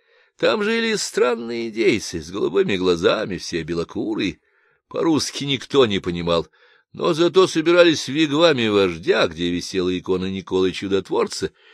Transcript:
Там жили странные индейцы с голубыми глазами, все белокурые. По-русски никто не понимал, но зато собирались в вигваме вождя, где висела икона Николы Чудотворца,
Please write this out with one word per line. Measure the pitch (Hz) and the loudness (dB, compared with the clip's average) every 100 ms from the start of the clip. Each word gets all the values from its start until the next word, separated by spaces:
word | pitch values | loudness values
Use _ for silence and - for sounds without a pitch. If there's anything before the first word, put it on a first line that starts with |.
| _ _ _ _ | _ _ _ _
Там | 170 214 | 0 0
жили | 208 226 226 | 0 -2 -2
странные | 208 - - 240 233 165 117 113 | -4 -4 -2 -2 -2 -6 -8 -8
индейцы | 110 202 113 - 85 | 0 0 0 -2 -10
с | 78 | -8
голубыми | 95 123 98 190 95 | -4 -2 0 0 0
глазами, | 90 85 101 101 107 85 | 2 2 2 0 -2 -8
все | - 85 | -6 -8
белокурые. | 78 85 82 95 123 104 95 69 _ _ _ _ _ | -6 -6 -6 -6 -6 -4 -4 -6 _ _ _ _ _
По-русски | - 165 147 - - | -4 0 0 -2 -6
никто | 143 131 - 139 120 | -6 -6 0 2 4
не | 95 | 2
понимал, | 90 85 85 85 78 _ _ _ _ | -4 -4 0 0 -2 _ _ _ _
но | - 170 | -4 -2
зато | 156 170 190 185 | 2 2 4 4
собирались | 160 156 175 175 147 - | 2 2 6 6 4 -2
в | |
вигваме | 139 160 143 170 135 113 | -2 0 4 4 4 2
вождя, | 101 95 82 120 214 117 | 4 2 0 0 0 0
где | 80 87 | -2 -2
висела | 87 - 95 90 90 | -2 -4 -2 -2 -2
икона | 85 92 92 | -2 -2 -2
Николы | 95 90 92 92 | -6 -2 0 2
Чудотворца, | 85 98 95 - 107 107 - 90 - _ | 0 -2 -2 0 -2 -2 -4 -8 -10 _